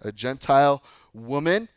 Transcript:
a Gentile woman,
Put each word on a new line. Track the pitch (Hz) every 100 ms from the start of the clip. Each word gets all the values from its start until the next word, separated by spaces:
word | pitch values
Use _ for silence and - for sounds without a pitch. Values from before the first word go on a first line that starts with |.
a | 107
Gentile | 104 120 135 - 139 143 143 - - _
woman, | 110 113 143 160 196 226